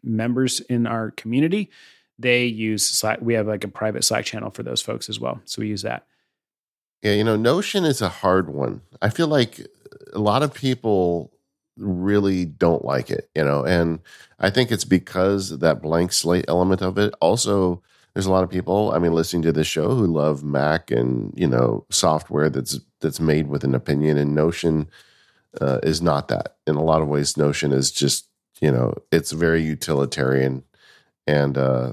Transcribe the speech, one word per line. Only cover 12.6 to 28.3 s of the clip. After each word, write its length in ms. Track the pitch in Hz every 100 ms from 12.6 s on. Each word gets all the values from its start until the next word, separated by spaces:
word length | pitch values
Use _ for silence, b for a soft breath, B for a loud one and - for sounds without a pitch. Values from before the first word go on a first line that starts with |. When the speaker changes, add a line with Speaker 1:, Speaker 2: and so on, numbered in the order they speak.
| 85 80
Speaker 2:
like 240 | - 67 -
it, 220 | - -
you 80 | -
know, 220 | 73 71
and 360 | 69 87 85 82 B B B -
I 120 | 98
think 200 | 127 113
it's 140 | 110
because 680 | - 92 - 92 95 101 95
of 80 | 73
that 200 | 82 71
blank 320 | 78 82 85
slate 320 | - 85 87 -
element 360 | 87 92 92
of 160 | 92 95
it. 160 | 104 -
Also, 600 | 80 117 110 101 92 87 b b b
there's 140 | 98 95
a 40 |
lot 140 | 95
of 60 | 90
people, 420 | 92 87 98 104
I 60 | 82
mean, 160 | 85
listening 280 | 82 80 87
to 100 | 80
this 160 | 76 78
show 260 | 80 85
who 100 | 127
love 400 | 95 78 76 71
Mac 460 | 73 69 76 80 -
and, 420 | 60 62 62 50
you 120 | - 82
know, 400 | 62 60 52 -
software 640 | - 87 78 - 76 76
that's, 300 | 67 65 71 - _
that's 200 | 80 -
made 280 | 80 76 71
with 160 | 71
an 100 | 67
opinion, 440 | 64 - 71 78 73
and 160 | 73
Notion, 560 | 76 80 85 85 78 76 b b b b b b -
uh, 200 | 69 65
is 200 | 78 80
not 260 | 85 73 -
that. 280 | 55 - - -
In 80 |
a 100 | 73
lot 160 | 80 80
of 80 | 76
ways, 300 | 73 71 -
Notion 340 | 73 71 73
is 180 | 67 67
just, 360 | - 71 - -